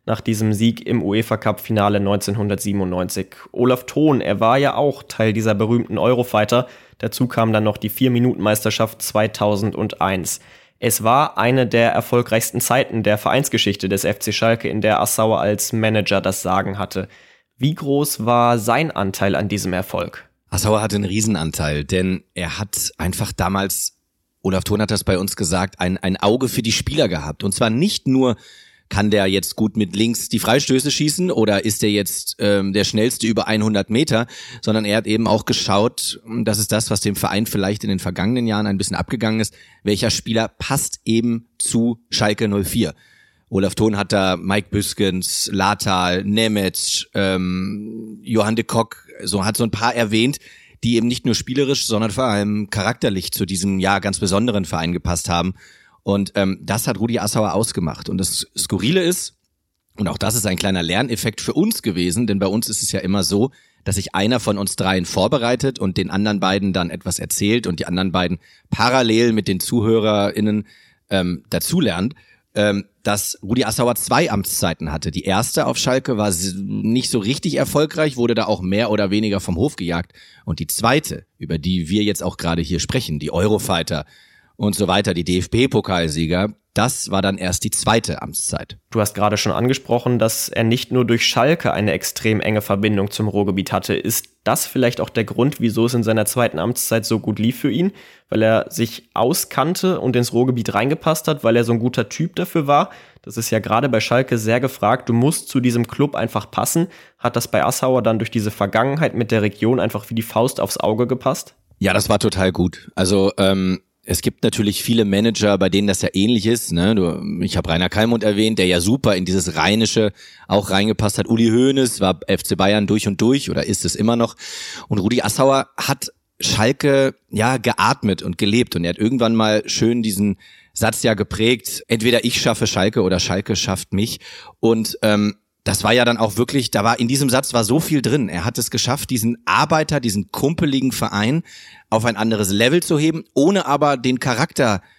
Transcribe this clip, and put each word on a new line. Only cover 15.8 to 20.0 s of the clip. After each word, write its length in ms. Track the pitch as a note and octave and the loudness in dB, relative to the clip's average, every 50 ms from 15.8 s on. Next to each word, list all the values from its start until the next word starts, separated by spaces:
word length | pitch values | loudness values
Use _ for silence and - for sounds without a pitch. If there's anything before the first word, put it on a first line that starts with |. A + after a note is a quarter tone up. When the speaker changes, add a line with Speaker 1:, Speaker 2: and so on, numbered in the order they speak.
| A2 A2 A2 G#2+ F#2 - G2+ F#2+ | 0 2 2 0 0 0 0 0
Speaker 1:
das 220 | F2+ F#2+ F#2+ - | 0 -2 -4 -4
Sagen 360 | - F#2 F#2 G2 G2+ G2+ G2 G#2 | -2 -2 0 0 -2 -2 -4 -6
hatte. 280 | F#2+ - - F#2+ - - - - - _ _ _ _ _ _ - | -8 -6 -6 -6 -8 -8 -12 -20 -20 _ _ _ _ _ _ -2
Wie 180 | B2+ D3 D#3+ | -2 -2 -2
groß 500 | - D3 C#3 C#3 C#3+ D3 - - - A2 | -2 -2 0 0 0 0 -2 -2 -2 0
war 320 | A#2 A#2+ A#2+ A#2+ A#2+ A#2+ A#2 | 2 4 4 6 4 4 2
sein 320 | G#2 A#2 A#2 C#3 E3 D#3 | 2 2 2 2 0 -2
Anteil 460 | - - G2 F#2+ G2 - G2 G2+ F2 | -2 -2 -2 -2 -2 -2 0 0 0
an 120 | C#2 G#2 F#2 | 0 -2 -2
diesem 240 | G#2 G2 G2 F#2 | -2 -2 -2 -2
Erfolg? 560 | F2+ F2+ F#2+ - - F2 | -2 -4 -4 -4 -6 -6